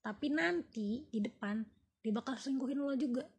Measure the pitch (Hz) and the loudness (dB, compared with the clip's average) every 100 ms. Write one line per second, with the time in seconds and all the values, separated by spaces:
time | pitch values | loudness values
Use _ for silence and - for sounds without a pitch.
0 | 220 214 294 302 339 349 - 226 208 233 | -8 -4 0 2 2 2 -2 -4 -2 -2
1 | 302 226 208 - 202 214 220 - _ _ | -2 -2 -2 -2 -4 -2 -4 -10 _ _
2 | 226 214 240 262 - 269 262 285 277 269 | 0 0 0 -4 0 0 0 0 2 2
3 | 269 240 - | 2 0 -2